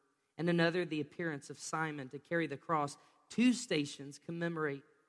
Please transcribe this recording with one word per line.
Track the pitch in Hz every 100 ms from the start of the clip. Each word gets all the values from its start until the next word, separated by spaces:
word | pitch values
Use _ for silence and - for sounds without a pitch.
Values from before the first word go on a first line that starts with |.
| _ _ _ -
and | 170
another | 170 170 175
the | 170 151
appearance | 147 - 170 143 -
of | 139
Simon | - 160 160 147 127
to | 143
carry | - 170 160
the | 139
cross. | - 160 143 - _ _ -
Two | - 247
stations | 233 - 160 143 - 139 143 -
commemorate | 170 170 165 151 139 - _